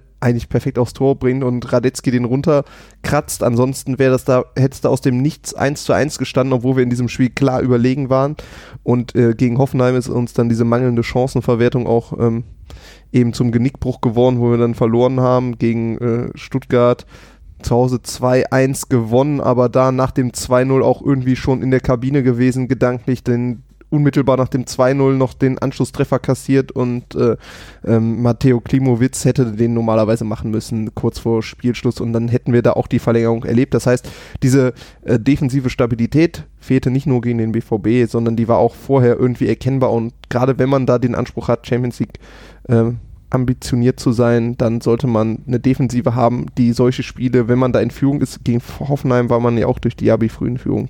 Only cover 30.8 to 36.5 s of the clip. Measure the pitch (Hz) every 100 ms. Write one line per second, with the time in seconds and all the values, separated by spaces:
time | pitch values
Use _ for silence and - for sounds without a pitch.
30.8 | 110 - - - 120 113 - - 123 117
31.8 | 127 - 117 113 117 120 - 120 117 -
32.8 | - 127 - 117 113 117 - 117 131 120
33.8 | 127 127 - - - - 131 135 127 -
34.8 | - - - 120 110 143 139 135 127 -
35.8 | 120 117 117 143 170 - -